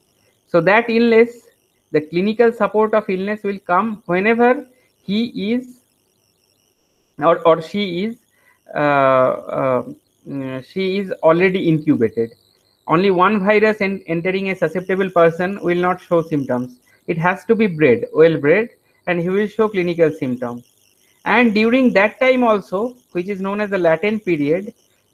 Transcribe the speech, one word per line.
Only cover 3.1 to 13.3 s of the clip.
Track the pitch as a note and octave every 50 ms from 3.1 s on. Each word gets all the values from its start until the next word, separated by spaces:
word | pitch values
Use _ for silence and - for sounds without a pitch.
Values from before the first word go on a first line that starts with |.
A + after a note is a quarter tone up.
| F#3 F#3 F#3+ G#3 G#3+ G#3+
will | - G3+ G3+ F#3
come | - - F3 F#3 G#3+ A3+ G#3+ - _
whenever | - F3 F#3 G3 A3+ A#3 A#3 A#3+ B3 B3+ D4 - _ _ _ _ _ _ _
he | - F#3 G3+ A3 A#3+ - - F3 F#3+ G#3+ A#3+
is | B3+ C4+ - - _ _ _ _ _ _ _ _ _ _ _ _ _ _ _ _ _ _ _ _ _ _ _ _ _ _ _ _ -
or, | C#3+ E3 E3+ E3+ - E3
or | E3 E3
she | E3 - - G#3 G#3 F#3 E3+ F3 G3+
is, | A3+ A#3 _ _ _ _ _ _ _ _ _ _ - -
uh, | -
uh, | D3 D3 C#3+ C#3 C3+ C3+ C3 C3 B2+ - - - - - - D3 C#3 C3 B2+ B2 - - - _ _ _ _ _ _ -
mm, | C#3 C#3 C3 C3 C3 C3 -
she | _ - F#3+ F#3+ F#3 F#3+ G3+
is | G3 F#3 F3 -
already | D#3+ D#3+ D#3+ F3 F#3+ F#3+ F#3 G3 -
incubated. | E3+ D#3+ D3+ - D3+ C3 A2+ A2+ G#2+ - A#2 A#2 A#2 - _ _ _ _ _ _ _ _ _ -
Only | - D3+ E3+ G3 G3+
one | F3+ E3+ F3+ G3+